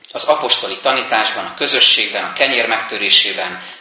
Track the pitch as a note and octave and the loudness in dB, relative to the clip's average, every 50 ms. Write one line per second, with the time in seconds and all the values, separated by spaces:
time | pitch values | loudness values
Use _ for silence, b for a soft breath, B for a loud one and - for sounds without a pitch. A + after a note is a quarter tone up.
0 | - - - B2 - D3+ D3+ - C3+ A#2+ - - - F#2+ G2 - - C#3 C3 C3 | -18 -10 -6 -2 2 2 2 2 2 0 0 0 -2 -4 -6 -2 0 0 0 0
1 | A#2 - A#2 A2 G#2+ - - G#2 F#2+ F#2 - - D3 C3+ C3 B2+ - - - - | 0 0 0 0 0 0 -2 -4 -8 -8 -6 -4 -2 0 2 4 4 4 4 4
2 | G#2+ - - G2 F#2+ F2+ - - C#3 C3+ C3+ A#2+ A2+ A2+ A#2 - - - A2 G2+ | 2 0 -2 -4 -6 -4 -2 0 0 2 2 0 0 0 0 -2 -4 -4 -6 -2
3 | G2+ G2 - - - G#2 F#2 F#2+ F#2 F#2 F2+ F2+ B B B B | 0 4 4 4 4 2 -2 -4 -6 -6 -8 -10 B B B B